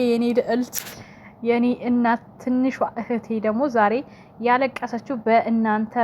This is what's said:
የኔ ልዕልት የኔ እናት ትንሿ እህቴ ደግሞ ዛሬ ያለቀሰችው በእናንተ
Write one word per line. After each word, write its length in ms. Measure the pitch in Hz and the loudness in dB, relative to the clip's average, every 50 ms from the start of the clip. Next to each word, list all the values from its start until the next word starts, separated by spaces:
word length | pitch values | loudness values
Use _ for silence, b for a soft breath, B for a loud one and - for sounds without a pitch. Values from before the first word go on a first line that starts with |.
| 247 | 2
የኔ 200 | 240 233 233 240 240 233 | 2 2 2 2 2 2
ልዕልት 420 | 247 - - 233 247 247 - - - - B B B B B B B B B B B 233 | 2 2 2 0 -2 -2 -4 -6 -8 -8 B B B B B B B B B B B -2
የኔ 240 | 233 233 240 240 247 240 - - | 0 2 2 2 0 0 -2 -2
እናት 400 | 240 247 240 240 226 233 233 - - - - | -2 0 2 2 2 0 0 -4 -8 -20 -10
ትንሿ 380 | - 254 254 254 262 262 240 - - - - | -6 -2 0 0 0 0 0 -2 -4 -4 -4
እህቴ 320 | - 214 - 247 220 - - 226 220 | -6 -6 -4 -4 -4 -4 -4 -4 -2
ደግሞ 220 | 202 220 214 226 285 294 | -2 -2 0 0 0 0
ዛሬ 260 | 233 226 208 208 220 262 294 B B B B B B B | 2 2 2 2 2 0 -4 B B B B B B B
ያለቀሰችው 760 | 220 240 247 254 269 254 262 - 269 240 - 226 233 - 277 233 | 0 2 2 2 2 0 -2 -6 -8 -8 -8 -6 -6 -6 -8 -4
በእናንተ 760 | - 220 226 226 226 226 226 226 226 220 214 214 220 220 - 247 | 0 2 4 4 4 2 2 0 2 2 0 0 -2 -2 -2 -2